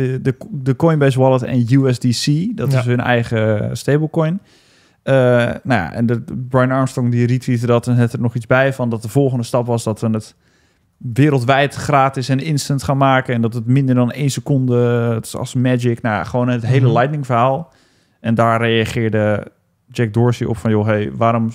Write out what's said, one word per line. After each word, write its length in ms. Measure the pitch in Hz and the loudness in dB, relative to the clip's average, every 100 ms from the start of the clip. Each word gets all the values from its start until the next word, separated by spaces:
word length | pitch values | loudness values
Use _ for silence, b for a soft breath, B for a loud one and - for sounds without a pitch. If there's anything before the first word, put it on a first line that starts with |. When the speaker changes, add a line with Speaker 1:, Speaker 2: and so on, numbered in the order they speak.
| 127 127 | -4 -2
Speaker 1:
de, 140 | 135 127 - | -4 -4 -6
de 260 | 147 131 127 | -8 -4 0
Coinbase 440 | 165 156 139 127 | 2 4 2 4
Wallet 220 | 131 131 | 2 2
en 220 | - 131 117 | 0 -2 2
U 240 | 135 135 | 4 2
S 40 | 123 | 2
D 260 | 127 117 | 0 0
C. 340 | - 147 196 220 | 0 -2 -2 -4
Dat 140 | - | -2
Speaker 2:
Ja. 80 | 131 | 0
Speaker 1:
is 60 | 120 | 0
hun 140 | 123 | 0
eigen 760 | 120 120 117 113 110 107 113 123 | 2 0 0 0 0 0 -2 -6
stablecoin. 600 | - 143 151 - 156 185 _ b b b b b | -2 0 0 -2 -2 -2 _ b b b b b
Eh, 100 | - 135 | 0 2
nou 440 | 127 123 117 - | 4 4 2 -4
ja, 300 | - 120 82 | -2 -2 -2
en 120 | - 117 | -2 -2
de, 180 | 117 - - 127 | -2 -4 -10 -4
Brian 220 | 127 127 | 0 0
Armstrong 400 | 131 131 - 120 | 0 -2 -2 -2
die 160 | 120 120 | 0 0
retweette 380 | 127 123 123 117 | 0 -2 -2 2
dat 220 | 120 123 | 0 2
en 80 | 123 | 0
zette 200 | 117 - | 0 0
er 60 | |
nog 120 | 117 123 | -4 -4
iets 120 | 113 | 0
bij 260 | 127 135 | 0 2
van 160 | 131 120 | 0 -4
dat 120 | 113 | -4
de 80 | 110 | -2
volgende 340 | 139 139 127 | 0 0 0
stap 220 | 113 131 117 | -2 -2 -2
was 180 | 117 | -2
dat 160 | 113 107 | -2 -4
we 80 | 117 | -2
het 260 | 110 - _ _ _ _ _ _ _ | -4 -6 _ _ _ _ _ _ _
wereldwijd 800 | 131 113 147 139 120 139 143 - | -8 2 2 2 2 2 2 -2
gratis 540 | - 139 135 135 123 | 0 2 2 0 -2
en 100 | 135 | -2
instant 440 | 160 143 - 139 | 0 -4 -2 -4
gaan 140 | - 135 | -2 0
maken 360 | 135 131 131 | 4 2 0
en 80 | 120 | -2
dat 120 | 113 | -2
het 120 | 120 113 | -2 0
minder 300 | 131 135 123 | 2 2 2
dan 160 | 123 | 0
één 180 | 123 143 | 0 -4
seconde, 480 | 127 - 143 127 120 120 120 117 | -4 -2 0 2 2 2 2 0
het 120 | 113 - | -4 -6
is 100 | - | -10
als 180 | 123 | -6
magic, 480 | 127 127 127 120 117 | -2 0 0 0 -2
nou 140 | 117 104 | -2 -2
ja, 80 | |
gewoon 240 | 78 123 123 | -2 -2 -2
het 180 | 123 113 | -2 0
hele 200 | 131 123 | 2 4
Speaker 2:
Mhm. 80 | 117 | 2
Speaker 1:
Lightning 280 | 135 151 131 | 0 -2 -2
verhaal. 480 | 120 127 135 170 b b b b b | 0 0 0 -6 b b b b b
En 160 | - 113 | -2 2
daar 260 | 117 113 | 2 2
reageerde 840 | 117 113 110 120 113 107 107 104 - _ _ _ _ | 2 0 0 -2 -2 0 0 0 -4 _ _ _ _
Jack 260 | - 117 | -4 -2
Dorsey 340 | 107 120 117 123 | 2 2 2 -4
op 100 | 113 | -4
van, 140 | 117 | 0
joh, 140 | 107 104 | 0 2
hey, 260 | 107 104 67 | 0 -2 -2
waarom 360 | 117 117 113 | 0 0 -2